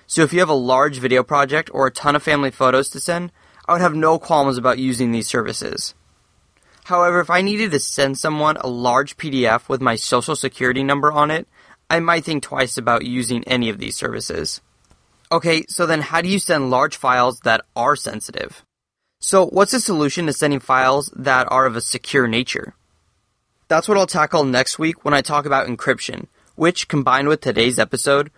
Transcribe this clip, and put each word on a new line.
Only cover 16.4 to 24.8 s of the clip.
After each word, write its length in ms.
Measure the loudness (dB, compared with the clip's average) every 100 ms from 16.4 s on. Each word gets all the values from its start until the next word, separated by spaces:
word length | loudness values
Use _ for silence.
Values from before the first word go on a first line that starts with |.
| 0 0 2
large 260 | 2 0 -2
files 440 | 0 2 2 0
that 180 | 0 0 -2
are 220 | -2 0 0
sensitive? 640 | -4 -10 -10 -10 -10 -12 _ _ _ _ _ _
So 280 | 0 2 4
what's 260 | 4 2
the 80 | 2
solution 460 | 0 0 0 0 -2
to 80 |
sending 260 | 0 0 0
files 500 | 0 2 4 2 -2 -4
that 340 | 0 2 2
are 140 | 2
of 120 | 2 0
a 40 |
secure 480 | -6 -6 -2 0 2
nature? 460 | 0 -2 -6 -10 -16 _ _ _ _ _ _ _ _ 0
That's 200 | 0 2
what 80 | 2
I'll 100 | 2
tackle 380 | 0 0 2
next 340 | 2 0 0
week 280 | -2